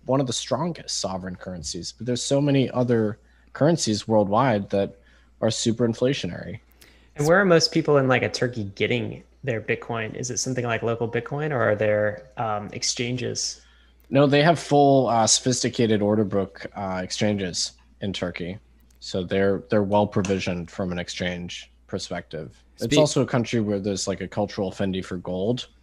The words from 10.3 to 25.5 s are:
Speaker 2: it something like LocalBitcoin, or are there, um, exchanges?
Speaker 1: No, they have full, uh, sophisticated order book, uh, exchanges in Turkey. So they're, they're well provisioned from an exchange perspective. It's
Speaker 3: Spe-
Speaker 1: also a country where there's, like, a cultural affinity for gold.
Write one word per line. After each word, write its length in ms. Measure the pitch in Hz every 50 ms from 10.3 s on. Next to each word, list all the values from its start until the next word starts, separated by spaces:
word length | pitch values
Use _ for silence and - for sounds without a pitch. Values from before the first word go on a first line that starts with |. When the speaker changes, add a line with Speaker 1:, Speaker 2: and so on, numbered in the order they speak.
Speaker 2:
it 80 | 120 -
something 260 | - 135 131 127 120
like 160 | 120 113 110
LocalBitcoin, 720 | 117 113 117 113 123 113 - 120 117 - 143 143 151 156
or 100 | 151 123
are 160 | 110 110 107
there, 520 | 101 110 107 107 104 104 107 104 - - - -
um, 340 | - 123 113 107 104 104 101 -
exchanges? 880 | - - - - - 123 120 123 123 120 113 110 110 - - - - _ _ _ _ _ _ _ _ _ _
Speaker 1:
No, 180 | - 135 143
they 160 | 143 131 185 156
have 160 | 170 170 -
full, 500 | - - 143 143 143 139 139 135 127 104
uh, 180 | 117 117 110
sophisticated 760 | 107 - - - 131 127 - - 123 117 - 120 107 110 104
order 240 | 101 101 104 107 110
book, 420 | 95 95 98 95 92 - - - - -
uh, 260 | - 101 95 92 92 92
exchanges 680 | 90 - - 113 107 104 101 98 90 82 - - - - _ _ _ _ _
in 120 | - 101 90
Turkey. 460 | - - 90 85 - 87 85 95 107 _ _ _ _ _ _ _ _
So 220 | - - - 98 90
they're, 400 | 87 95 95 98 98 98 90 - -
they're 140 | - 107 104
well 240 | 95 104 104 104
provisioned 640 | 98 - 113 98 92 98 95 - - 90 87 85 80
from 220 | - - 101 90 90
an 60 | 87
exchange 720 | 87 - - - 92 90 90 87 87 90 - - - _ _ _ _
perspective. 760 | _ - 98 - - 90 87 87 _ - 78 78 - - _ _ _ _ _
It's 140 | 107 117 139
Speaker 3:
Spe- 40 | 147
Speaker 1:
also 240 | 151 147 - 147 127
a 40 |
country 340 | 113 - 127 117 - - 120
where 200 | 107 101 104 101
there's, 280 | 95 104 98 95 - -
like, 120 | 98 90
a 80 | 95 90
cultural 400 | - - 104 95 - - 101 92
affinity 340 | 92 - 104 98 92 95 87
for 140 | - 95
gold. 500 | 90 87 - 90 92 95 107